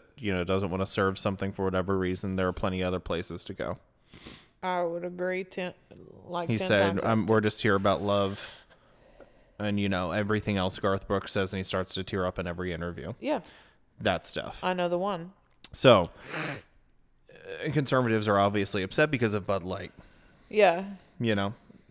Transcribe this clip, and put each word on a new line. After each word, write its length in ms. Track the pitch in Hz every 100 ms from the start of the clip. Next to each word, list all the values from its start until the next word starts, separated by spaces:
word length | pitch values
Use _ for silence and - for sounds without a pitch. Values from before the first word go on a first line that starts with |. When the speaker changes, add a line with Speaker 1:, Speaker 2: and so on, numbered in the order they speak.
| - -
Speaker 1:
you 160 | 104
know, 100 | 92
doesn't 260 | 87 95 98
wanna 160 | 92 95
serve 320 | - 98 92
something 360 | 107 95 98
for 100 | 98
whatever 340 | 95 92 90 98
reason, 380 | 92 92 101 95
there 120 | 92
are 60 |
plenty 280 | 90 101 92
of 60 | 92
other 100 | 90
places 440 | - 85 - 85 -
to 80 |
go." 240 | 95 58 87 _ _ _ - - - - _
Speaker 2:
I 200 | 185 180
would 220 | 175 170 180
agree. 380 | 180 180 185 185
Ten, 280 | 202 180 - _ - - - -
like, 220 | 170 170
Speaker 1:
He 80 | 113
Speaker 2:
ten 100 | -
Speaker 1:
said, 120 | 104 98 98
Speaker 2:
times 60 |
Speaker 1:
um, 200 | 107 110
Speaker 2:
over. 100 | 95
Speaker 1:
"We're 80 | 110
just 200 | 107 -
here 140 | 110 98
about 260 | 98 85
love." 600 | 101 101 98 101 - - - - _ _ - - - _ _ -
And, 220 | 104 101
you 80 | 101
know, 240 | 92 90
everything 460 | 95 104 107 107 101
else 200 | 92 -
Garth 280 | 101 95 -
Brooks 240 | 98 -
says, 220 | 104 95
and 60 | 98
he 40 |
starts 300 | 92 95 92
to 100 | 98
tear 220 | 92 98 90
up 120 | 95
in 80 | 90
every 260 | 87 90
interview. 400 | 82 87 87 92 127
Speaker 2:
Yeah. 180 | 262 277 - - - _ _ -
Speaker 1:
That 240 | 104 87 -
stuff. 340 | - 53 -
Speaker 2:
I 120 | 180
know 160 | 180 175
the 80 | 175
one. 320 | 196 180 175 - _ _ -
Speaker 1:
So, 380 | - 135 107 85 - - - 151 139 - _ _ _ _ _ _ - 92 80
uh, 80 | 135
conservatives 560 | 151 135 131 123 110 107
are 100 | 101
obviously 460 | 101 104 98 104
upset 260 | 92 - 151
because 240 | 139 113
of 140 | 104 92
Bud 160 | 98
Light. 300 | 87 92 92 - - - - _ -
Speaker 2:
Yeah. 340 | 208 196 170 196 196 - -
Speaker 1:
You 120 | 117 104
know? 180 | 98 - - - _